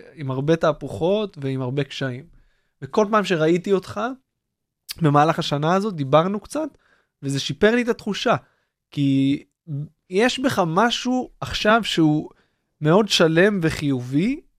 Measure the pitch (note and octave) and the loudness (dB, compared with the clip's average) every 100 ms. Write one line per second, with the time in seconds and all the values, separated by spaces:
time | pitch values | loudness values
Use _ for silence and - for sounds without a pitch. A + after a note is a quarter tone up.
0 | - - C3+ C3 C#3+ E3 E3 D3 C3+ G2+ | -18 -12 -8 -4 0 2 0 -2 -6 -4
1 | D#3+ G#3 G#3 D3+ C3+ C3 B2+ C#3 C#3+ - | -2 -2 -4 -8 -8 -6 -4 -4 -6 -6
2 | C3+ A#2+ - - _ _ _ _ C#3+ - | -8 -8 -14 -20 _ _ _ _ -4 -2
3 | G#3 A3 F#3 F3 D#3 F3 F#3+ F#3+ F#3+ - | 2 0 0 2 2 2 0 -2 -2 -8
4 | A3+ C4 _ _ _ _ _ _ - - | -8 -8 _ _ _ _ _ _ -18 -2
5 | D#3 C#3+ D#3 E3 D#3 C#3+ D#3 F#3+ G#3+ E3+ | 2 4 4 2 -4 -2 0 0 -2 -6
6 | C3+ D3+ F3+ G3+ - D4 D#4 - _ _ | 0 2 2 -4 -8 -8 -8 -10 _ _
7 | _ _ C#3 C#3 - C3+ G#3 A#3+ A#3+ A3+ | _ _ -6 -4 -4 0 2 2 0 -4
8 | - G3 B3 E3 - _ _ _ _ - | -6 -2 0 0 -2 _ _ _ _ -2
9 | C#3 C3+ C3+ C#3 - _ - C#3+ D3+ _ | 2 2 2 0 -6 _ -12 -10 -10 _
10 | - F#3 B3 - C4 A3+ F3 E3 A#3 A#3 | -6 0 0 0 -2 0 0 2 2 0
11 | B3 B3+ - _ - - G#3+ A3+ G#3 - | -2 -4 -4 _ -10 -2 2 2 2 2
12 | D#3 D3+ - _ _ _ _ _ D3+ F#3 | 2 2 -2 _ _ _ _ _ 4 4
13 | G#3+ - E3+ D#3+ G3 G3+ D#3+ - D3 C3 | 4 2 4 4 4 2 -2 -2 -2 -4
14 | B2 C#3 G#3 D4 - | -2 0 0 -2 -10